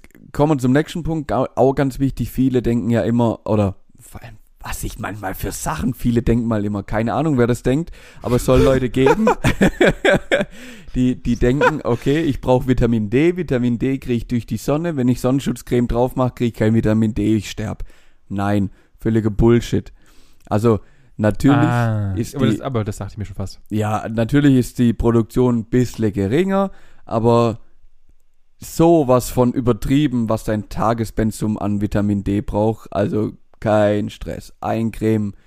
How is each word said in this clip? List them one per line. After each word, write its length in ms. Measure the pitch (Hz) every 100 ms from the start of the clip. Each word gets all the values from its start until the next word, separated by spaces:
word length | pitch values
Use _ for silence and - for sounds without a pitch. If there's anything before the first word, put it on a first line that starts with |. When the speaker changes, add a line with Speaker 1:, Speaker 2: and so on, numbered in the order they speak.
| - - -
Speaker 1:
kommen 220 | - 147
wir 40 | 143
zum 120 | 123
nächsten 320 | 135 156 180
Punkt. 300 | 151 160 135
Au-, 140 | 110 131 -
auch 180 | 131
ganz 260 | 135 139 131
wichtig, 320 | 135 - 120
viele 300 | - 131 123
denken 280 | 117 117 104
ja 120 | 117
immer, 440 | 95 120 117 - -
oder 300 | 107 98 - _ -
vor 240 | - -
allem, 140 | 120 107 - _
was 200 | - - 107
ich 120 | -
manchmal 360 | 98 107 98 -
für 160 | 104
Sachen, 420 | - - 156 208
viele 280 | - 123 117
denken 260 | 120 117 113
mal 160 | 110
immer, 200 | 101 104
keine 320 | - 107 113 104
Ahnung, 220 | 160 127
wer 100 | 120
das 160 | 120
denkt, 280 | 127 139 170 - - -
aber 160 | - 120
es 80 | -
soll 160 | 127
Leute 280 | 135 131 127
geben, 380 | 127 131 208 220
<laughs> 1700 | - - - 294 - 277 - 392 - - - - - 254 226 - 127
die, 260 | 127 127
die 140 | 117 120
denken, 460 | 123 139 - 156
okay, 380 | - 120 139 151
ich 200 | 151 123
brauch 260 | - 127 131
Vitamin 420 | 123 120 117 104
D, 260 | 123 165 180
Vitamin 420 | 156 127 123 117
D 180 | 127 135
krieg 180 | 127 120
ich 100 | -
durch 180 | 120 -
die 120 | -
Sonne, 380 | - 143 170 147
wenn 120 | 123
ich 140 | 120
Sonnenschutzcreme 640 | 127 135 - 120 - 123 120
drauf 280 | 117 131 -
mach, 200 | 127 -
krieg 180 | 120
ich 60 | -
kein 140 | 110
Vitamin 400 | 113 110 110 110
D, 220 | 107 104 110
ich 140 | -
sterb. 340 | - 107 - - - - _ -
Nein, 400 | 98 101 104 95 - _ -
völliger 300 | 113 113 107
Bullshit. 600 | 101 113 120 - 104 - - - - - - -
Also, 320 | 107 117 104 - - _ -
natürlich 400 | 107 - 135 143
Speaker 2:
Ah, 560 | 120 120 113 107 101 95
Speaker 1:
ist 200 | 110 143
Speaker 2:
aber 100 | 123
Speaker 1:
die 40 |
Speaker 2:
das, 80 | 104
aber 220 | 135 120
das 140 | 104 -
dachte 160 | 98
ich 40 | -
mir 80 | 95
schon 100 | -
fast. 240 | 95 - -
Speaker 1:
Ja, 380 | 107 107 107 95
natürlich 460 | 113 113 143 143 131
ist 240 | 117 -
die 140 | 120
Produktion 640 | 107 117 117 110 123 123 120
ein 60 | 101
bisschen 460 | 123 120 - 110
geringer, 580 | 101 98 139 190 196 196 - - - -
aber 540 | 113 117 117 117 - - - - - - - - _ _ -
sowas 720 | - - 165 170 127 127 -
von 220 | - 123
übertrieben, 800 | 135 120 107 - 139 151 123 110
was 140 | 110 -
dein 240 | 107 -
Tagespensum 880 | - 104 117 107 - 110 - 110 107
an 240 | 104 104
Vitamin 420 | 104 107 101 101
D 180 | 98 101
braucht, 520 | - 104 110 110 -
also 400 | - 101 107 107 - - -
kein 500 | 110 107 104 104 110
Stress, 440 | - - - - -
eincremen 720 | 101 110 113 - 110 110 104 -